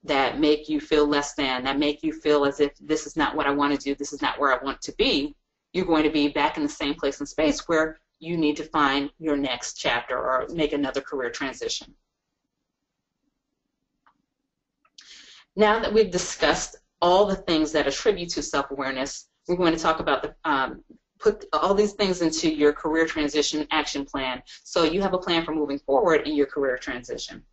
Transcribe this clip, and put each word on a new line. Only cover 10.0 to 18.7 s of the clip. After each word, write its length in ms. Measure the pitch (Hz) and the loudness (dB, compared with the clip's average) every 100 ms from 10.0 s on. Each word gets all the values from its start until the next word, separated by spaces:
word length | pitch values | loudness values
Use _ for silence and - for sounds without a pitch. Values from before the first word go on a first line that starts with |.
| - 127 | -4 -6
or 300 | 123 127 147 | -2 -2 -2
make 200 | 165 147 | -2 -2
another 280 | 147 135 135 | 0 -2 -4
career 300 | - 143 120 | -6 -6 -6
transition. 640 | - 135 120 117 - - _ _ _ _ _ _ _ _ _ _ _ _ _ _ _ _ _ _ _ _ _ _ _ _ _ _ _ _ _ _ - - - - - _ - | -6 -8 -6 -8 -8 -10 _ _ _ _ _ _ _ _ _ _ _ _ _ _ _ _ _ _ _ _ _ _ _ _ _ _ _ _ _ _ -20 -20 -20 -20 -20 _ 2
Now 240 | 214 220 | 4 4
that 120 | - | 2
we've 180 | 214 196 | 2 2
discussed 680 | 175 - - 151 151 - - _ _ | 0 -4 0 2 2 -4 -14 _ _
all 240 | 175 185 | 4 6
the 100 | 202 | 4
things 380 | 185 - 160 151 | 0 0 0 2
that 140 | 156 139 | 2 0
attribute 420 | 139 226 190 175 | 2 0 0 -4
to 120 | 156 | -6
self-awareness, 880 | 143 143 139 | -2 -4 -4